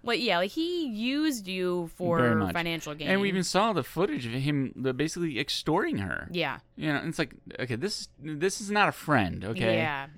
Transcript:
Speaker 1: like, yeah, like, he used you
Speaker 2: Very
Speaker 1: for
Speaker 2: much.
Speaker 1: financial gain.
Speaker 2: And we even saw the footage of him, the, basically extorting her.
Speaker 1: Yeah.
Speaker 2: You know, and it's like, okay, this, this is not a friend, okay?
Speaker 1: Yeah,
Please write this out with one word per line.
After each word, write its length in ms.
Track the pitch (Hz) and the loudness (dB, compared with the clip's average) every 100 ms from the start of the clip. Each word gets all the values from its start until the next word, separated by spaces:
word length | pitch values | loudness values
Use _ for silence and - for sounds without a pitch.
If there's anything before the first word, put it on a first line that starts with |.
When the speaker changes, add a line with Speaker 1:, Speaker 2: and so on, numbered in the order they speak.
Speaker 1:
like, 160 | 233 226 | -2 0
yeah, 180 | 233 175 | 4 2
like, 140 | 190 | 2
he 360 | 320 339 349 285 | 0 -2 0 -2
used 600 | 208 240 285 311 247 185 | -2 -2 2 0 0 -4
you 420 | 185 180 180 170 - | -2 0 0 -4 -4
Speaker 2:
Very 340 | 175 170 120 | 2 4 4
Speaker 1:
for 40 | - | 4
Speaker 2:
much. 180 | 92 | 2
Speaker 1:
financial 400 | 170 170 165 156 | 0 -2 -4 -6
gain. 140 | 147 147 | -6 2
Speaker 2:
And 120 | 190 | 2
we 80 | 202 | 4
even 140 | 185 | 2
saw 300 | 170 180 226 | 2 4 4
the 100 | 175 | 2
footage 440 | 120 151 208 302 120 | -2 0 0 0 -4
of 60 | |
him, 400 | 127 139 143 127 - | -2 0 0 0 -2
the, 180 | 131 | -2
basically 460 | 127 156 175 165 117 | 0 -2 -2 -2 -2
extorting 580 | - - - 170 339 247 | -2 -2 0 2 2 -2
her. 280 | 190 - - | -2 -4 -6
Speaker 1:
Yeah. 280 | 175 147 - _ - | -4 -2 -4 _ -6
Speaker 2:
You 180 | 156 | -2
know, 60 | 143 | 0
and 100 | 165 | -2
it's 100 | 160 | -2
like, 140 | 156 - - - | -4 -4 -14 -8
okay, 160 | 123 117 | -4 -2
this, 340 | 190 - - - | -2 -6 -10 -12
this 420 | 147 147 185 - | -10 -2 -2 -2
is 80 | 202 | -2
not 200 | 208 180 | 2 2
a 20 | |
friend, 520 | - - 135 95 - | 2 2 4 4 -2
okay? 340 | 95 113 113 110 | -4 0 2 2
Speaker 1:
Yeah, 300 | 156 139 143 | 0 -2 -6